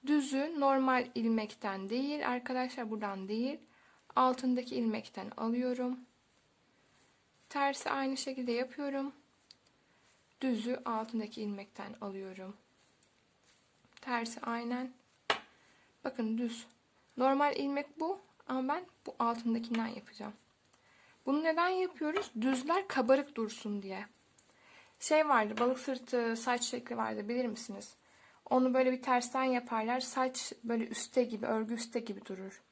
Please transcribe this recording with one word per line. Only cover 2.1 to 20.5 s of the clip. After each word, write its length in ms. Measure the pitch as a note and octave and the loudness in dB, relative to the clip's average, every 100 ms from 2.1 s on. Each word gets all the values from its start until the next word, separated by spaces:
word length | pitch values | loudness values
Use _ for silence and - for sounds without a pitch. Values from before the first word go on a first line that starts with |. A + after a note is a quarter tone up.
| D4 - | 0 0
arkadaşlar, 640 | B3 B3 B3+ B3+ B3+ A3+ | -2 -2 -2 -2 -4 -6
buradan 360 | G#3+ G#3 G3 F#3+ | -4 -4 -6 -4
değil, 320 | A3 B3+ D4+ - _ _ _ _ - | -2 -2 -4 -12 _ _ _ _ 4
altındaki 600 | B3+ B3+ B3+ B3 B3 B3 | 4 4 2 2 0 0
ilmekten 560 | A3+ G#3+ G#3+ - G3+ - | 0 0 -6 -10 -10 -4
alıyorum. 640 | A3+ A#3+ B3+ B3 B3 B3+ - _ _ _ _ _ _ _ _ _ _ _ _ _ _ | 0 0 0 0 -2 -4 -10 _ _ _ _ _ _ _ _ _ _ _ _ _ _
Tersi 400 | C#4+ C#4 C#4 - | 0 0 2 -2
aynı 280 | C4+ C4+ C4+ | 0 0 0
şekilde 340 | - C4 B3 | -4 -2 0
yapıyorum. 640 | A#3 B3+ - C#4+ C#4 C#4 - _ _ _ - _ _ _ _ _ _ _ _ | 0 -2 -4 -4 -2 -4 -8 _ _ _ -20 _ _ _ _ _ _ _ _
Düzü 400 | C4 A3+ A#3 B3 - | 0 0 0 -4 -2
altındaki 560 | A3+ A3+ A3+ G#3+ A3+ | -4 -2 -4 -4 -6
ilmekten 540 | G#3 G3+ G3+ - G3+ A3 | -6 -6 -10 -12 -12 -8
alıyorum. 560 | G3+ G3 F#3+ F#3 F#3+ G#3 _ _ _ _ _ _ _ _ _ _ _ _ _ - | -8 -8 -10 -10 -12 -14 _ _ _ _ _ _ _ _ _ _ _ _ _ -16
Tersi 400 | - A#3+ A#3 - | -4 -2 -2 -6
aynen. 500 | - A#3 A#3 B3 B3+ - _ _ _ - - _ _ _ _ _ | -4 -4 -2 -4 -4 -10 _ _ _ -4 -4 _ _ _ _ _
Bakın 340 | C4+ B3+ A3 A3+ | -8 -4 -4 -2
düz. 300 | A#3+ A#3 - - _ _ _ - | -4 -6 -14 -20 _ _ _ 0
Normal 380 | B3 C4+ D4 - | 2 4 2 2
ilmek 440 | C#4 C#4 D4 - | -2 -2 -4 -4
bu 200 | D#4+ F#4+ - _ - | -4 -4 -8 _ -6
ama 260 | C4 C4 | -2 0
ben 120 | D#4 F4+ _ - | -2 -6 _ -14
bu 100 | - | -2
altındakinden 680 | A#3 A#3 A#3 A3+ A#3 A3+ A3+ | -2 0 0 -2 0 -2 -2
yapacağım. 460 | A3 - - G#3 G#3 _ | -6 -14 -12 -12 -12 _